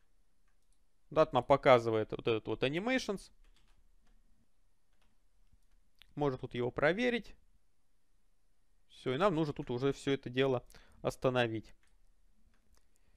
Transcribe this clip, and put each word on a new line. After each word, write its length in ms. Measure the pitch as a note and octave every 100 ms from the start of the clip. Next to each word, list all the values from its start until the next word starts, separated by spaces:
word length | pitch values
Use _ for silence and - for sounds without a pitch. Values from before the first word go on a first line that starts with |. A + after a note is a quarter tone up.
| - - _ _ - - - - _ _ -
да, 180 | D3+ D#3
нам 120 | B2+
показывает 680 | - C#3 D3 B2 A2+ A2 G#2+
вот 160 | - A#2+
этот 180 | A2 A#2
вот 160 | A2
animations. 720 | C3+ D#3+ A3+ C4 - F#3+ - - - - - - - - - - - - _ _ - _ _ - - - - - - - - - - - -
Можно 240 | - C#3+ B2+
тут 160 | B2+
его 160 | A#2+ B2
проверить. 640 | - C#3+ F#3+ B3 A#3 - - - - _ _ _ - _ - - - - _ - - -
Всё, 240 | - C3+ C3
и 20 |
нам 160 | G3+
нужно 180 | D#3 D3+
тут 180 | C#3 D3
уже 220 | A#2+ C#3
всё 180 | C3+ -
это 180 | C3+ C3
дело 340 | B2 C3+ B2 - - - -
остановить. 720 | C3 - C3+ B2+ A#2 A2 - - - - - - - - - - _ - - - -